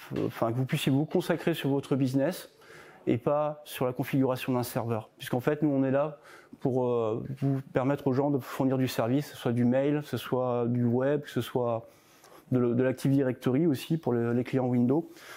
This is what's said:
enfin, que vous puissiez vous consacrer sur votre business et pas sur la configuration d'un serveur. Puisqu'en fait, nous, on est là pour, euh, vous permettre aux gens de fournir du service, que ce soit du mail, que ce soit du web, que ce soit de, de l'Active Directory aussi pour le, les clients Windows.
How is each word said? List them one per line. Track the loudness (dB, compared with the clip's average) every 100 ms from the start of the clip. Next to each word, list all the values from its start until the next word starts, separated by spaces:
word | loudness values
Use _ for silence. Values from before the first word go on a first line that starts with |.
| -10 -4 -4
enfin, | -2 -2
que | 0
vous | 0
puissiez | 0 2
vous | 2 2
consacrer | 0 0 0 0
sur | 0 0
votre | 0 0 0
business | 2 2 0 -2 -10 -20 -20 -20 -20 -6 -2
et | 0
pas | 2 0 0 -4
sur | -12 -4 -2
la |
configuration | -2 -2 2 2 0 -2
d'un | -2
serveur. | -2 -4 -4 -4 -6 -14
Puisqu'en | -4 -2
fait, | 0 0
nous, | 2
on | 2 2
est |
là | 2 0 -6 -18 -20 -20 -6
pour, | -2 0 0
euh, | 0 0 -2 -6 -4
vous | -2 -2 -2
permettre | -2 0 0 0
aux |
gens | 0 2
de | 0
fournir | -2 -2 0 2
du | 0
service, | 0 0 0 -2
que | -6
ce |
soit | -2
du | 2
mail, | 2 2 2 0
que | -2
ce | -6
soit | -2 -2 0 0 0
du | 0
web, | 2 2 2 0
que | -2
ce | -6
soit | -4 -2 -2 -2 -6 -18 _ -20 -20 -20 -2
de, | 2 2
de | 2
l'Active | 2 2 2
Directory | 2 2 0 0 2 2
aussi | 0 -2 -2
pour | 0
le, | 0 2
les | 0
clients | 0 0 0
Windows. | 2 4 2 -2 -10 -18